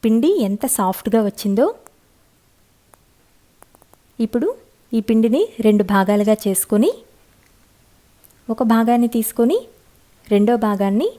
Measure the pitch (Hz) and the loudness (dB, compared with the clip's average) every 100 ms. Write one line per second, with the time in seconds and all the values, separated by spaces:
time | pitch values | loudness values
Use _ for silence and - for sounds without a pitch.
0 | 233 226 277 392 208 202 262 - 190 190 | 2 2 2 0 0 -2 -4 -2 -2 -2
1 | - 226 208 - 214 196 302 480 - _ | -2 0 0 -4 -4 0 0 -2 -16 _
2 | _ _ _ _ _ _ _ _ _ _ | _ _ _ _ _ _ _ _ _ _
3 | _ _ _ _ _ _ - _ _ _ | _ _ _ _ _ _ -20 _ _ _
4 | _ _ 226 240 320 508 _ _ _ 226 | _ _ -4 -2 -4 -6 _ _ _ -6
5 | 208 220 226 254 440 - 214 208 196 202 | 0 2 2 2 -2 0 2 2 2 0
6 | 190 208 208 214 208 190 - 208 294 523 | 2 0 2 0 0 -4 -2 0 0 -2
7 | - _ _ _ _ _ _ _ _ _ | -12 _ _ _ _ _ _ _ _ _
8 | _ _ - _ - 226 240 226 226 240 | _ _ -20 _ -10 -4 0 2 2 2
9 | 240 226 220 - 233 403 554 _ _ _ | 0 -2 -6 -2 0 0 -4 _ _ _
10 | _ _ - 202 208 240 214 202 196 202 | _ _ -2 0 2 2 0 -2 0 0
11 | 381 | -2